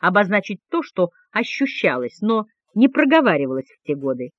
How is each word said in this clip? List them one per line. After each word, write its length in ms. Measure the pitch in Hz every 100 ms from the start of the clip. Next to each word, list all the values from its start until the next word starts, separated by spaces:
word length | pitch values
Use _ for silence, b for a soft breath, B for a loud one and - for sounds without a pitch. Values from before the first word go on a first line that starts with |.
обозначить 600 | 175 190 190 202 196 202 _
то, 120 | 339
что 280 | - - 175 b b
ощущалось, 920 | 214 240 - 262 - 180 127 123 -
но 260 | 214 226 214 _ _
не 140 | 208 269
проговаривалось 800 | 269 302 320 254 151 135 131 131
в 200 | _ -
те 80 |
годы 360 | 143 135 123 123